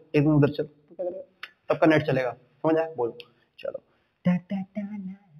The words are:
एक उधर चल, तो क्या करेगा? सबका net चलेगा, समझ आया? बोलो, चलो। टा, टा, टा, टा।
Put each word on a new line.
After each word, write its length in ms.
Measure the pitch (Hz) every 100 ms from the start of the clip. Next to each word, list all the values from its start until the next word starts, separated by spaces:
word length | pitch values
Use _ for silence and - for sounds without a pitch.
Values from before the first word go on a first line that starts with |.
| - 151
एक 120 | 143
उधर 220 | 151 143
चल, 140 | 143
तो 320 | 147 - _ -
क्या 100 | 180
करेगा? 160 | 185 - _ - _ -
सबका 140 | 151 165
net 160 | 151
चलेगा, 280 | 151 131 127
समझ 460 | 117 _ _ 156 160
आया? 120 | 160 123
बोलो, 200 | 120 - - _ _ -
चलो। 240 | - - - _ _ _ 180
टा, 100 | 180
टा, 260 | - 196
टा, 200 | 190 -
टा। 320 | 202 208 185 190 _ -